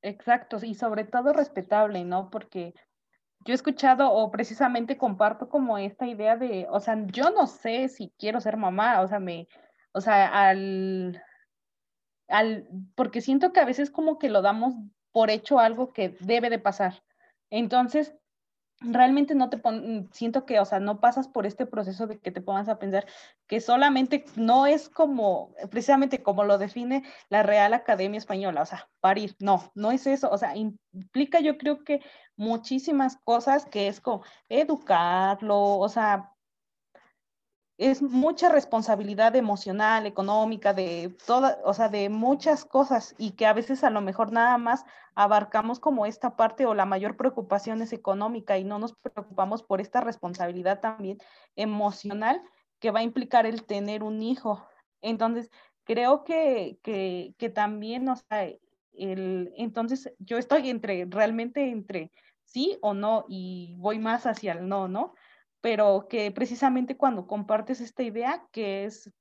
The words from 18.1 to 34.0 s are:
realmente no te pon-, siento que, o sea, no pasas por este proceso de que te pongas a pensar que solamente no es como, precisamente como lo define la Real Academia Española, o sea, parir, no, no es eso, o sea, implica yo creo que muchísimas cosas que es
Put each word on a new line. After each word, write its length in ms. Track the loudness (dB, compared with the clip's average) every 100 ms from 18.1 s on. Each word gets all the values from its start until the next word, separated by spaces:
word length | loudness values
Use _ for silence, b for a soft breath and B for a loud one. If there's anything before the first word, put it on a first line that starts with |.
| -8 _ _ _ _ _ _
realmente 540 | -4 4 6 6 2
no 140 | 2 0
te 80 | 0
pon-, 540 | -2 -2 -6 -8 -8
siento 320 | -6 -2 -2
que, 160 | 0 2
o 40 | 2
sea, 140 | 0
no 200 | -2 2
pasas 280 | 2 2 -4
por 180 | -4 -4
este 180 | -4
proceso 420 | -6 -4 -6 -6 -8
de 120 | -8
que 120 | -10
te 120 | -10
pongas 260 | -4 -4 -2
a 100 | -4
pensar 280 | -2 -4 -4 B B B _
que 140 | -6
solamente 680 | 2 4 6 4 0 -2 -4 -4
no 300 | 2 4 6
es 240 | 4 0
como, 640 | 0 2 2 0 0 -6 -14 -8
precisamente 520 | -6 4 4 4 0
como 220 | -2 2
lo 140 | 4 4
define 440 | 2 -6 -4 -4 -4 B B
la 120 | 2
Real 300 | 4 6 6
Academia 460 | 4 2 0 0 -6
Española, 420 | -6 -4 -4 -2
o 60 | -4
sea, 240 | -6 -16 _
parir, 340 | 2 2 -2 -4
no, 340 | 2 2 0
no 180 | -4 0
es 140 | 0 0
eso, 220 | 0 0
o 60 | 0
sea, 200 | -2 -4
implica 840 | -6 -8 _ -18 -6 -2 2 4
yo 160 | 2 0
creo 280 | -2 -4
que 180 | -2 -4 B B B -8
muchísimas 800 | -4 -4 -4 -4 0 2 2 -2
cosas 400 | 0 0 4 2
que 240 | 0 -4 -4
es 140 | -4